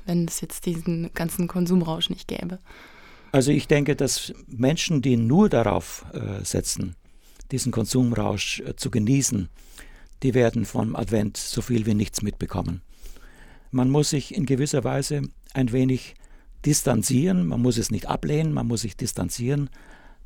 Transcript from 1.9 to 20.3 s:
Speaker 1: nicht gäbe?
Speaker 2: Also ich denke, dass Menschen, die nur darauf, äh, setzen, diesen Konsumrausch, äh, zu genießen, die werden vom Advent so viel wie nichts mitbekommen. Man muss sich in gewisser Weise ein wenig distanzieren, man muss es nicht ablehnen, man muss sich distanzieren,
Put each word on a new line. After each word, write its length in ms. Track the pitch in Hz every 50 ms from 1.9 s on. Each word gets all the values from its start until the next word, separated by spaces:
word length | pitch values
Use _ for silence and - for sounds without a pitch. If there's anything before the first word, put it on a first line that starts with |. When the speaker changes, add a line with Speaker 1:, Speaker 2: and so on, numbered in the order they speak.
| 160 165 - -
Speaker 1:
nicht 180 | - - -
gäbe? 320 | - - - - 175 180 185 - - - - - - - - - - - - - -
Speaker 2:
Also 200 | - 139 123 143
ich 160 | 151 147 -
denke, 280 | - 156 147 139 147 139
dass 380 | - 139 131 - - - - - - -
Menschen, 540 | - 135 110 127 139 160 - - - 165 135
die 160 | 110 135 123
nur 320 | 113 - 117 143 196 214 196
darauf, 560 | 147 117 113 104 92 90 - - - - - - -
äh, 300 | - 107 101 98 101 98
setzen, 520 | - - 92 - - - 104 101 90 - - _ - - - _ - - - - -
diesen 200 | 135 123 - 123
Konsumrausch, 880 | - 113 107 - - 127 127 117 117 107 104 104 104 95 - - - -
äh, 140 | - 123 -
zu 160 | - - -
genießen, 580 | 98 107 104 117 139 139 123 - 120 98 90 - - - - - - - - - - - - - - -
die 120 | - 131 113
werden 320 | 127 117 113 - 117 107
vom 300 | - - 120 110 113 -
Advent 420 | - 107 98 113 104 107 107 -
so 240 | - - - - 120
viel 240 | - - 120 113 104
wie 100 | 113 107
nichts 260 | 104 101 - - -
mitbekommen. 600 | 104 101 - - 85 - - 92 87 90 87 90 - - - - - - - - - - - - - - - - - -
Man 180 | 127 127 127 131
muss 220 | 139 151 147 -
sich 240 | 160 135 - - -
in 100 | 208 143
gewisser 380 | 127 135 123 147 143 - 131 107
Weise 380 | 131 135 139 135 - 147 143 139 - - - - - -
ein 180 | 135 131 113
wenig 440 | 120 131 131 131 127 120 - - - - - - - - - - - - -
distanzieren, 840 | 147 147 - - 135 127 120 - - 127 127 165 185 185 180 175
man 140 | 156 139 120
muss 160 | 120 127 117
es 120 | 117 - -
nicht 180 | 110 92 -
ablehnen, 460 | - - - - 147 151 156 160 156 147
man 140 | 131 120
muss 140 | 117 120 107
sich 140 | 117 - -
distanzieren, 760 | - 127 - - 104 92 87 - - 117 127 143 143 143 - - - - - - - - - - - - -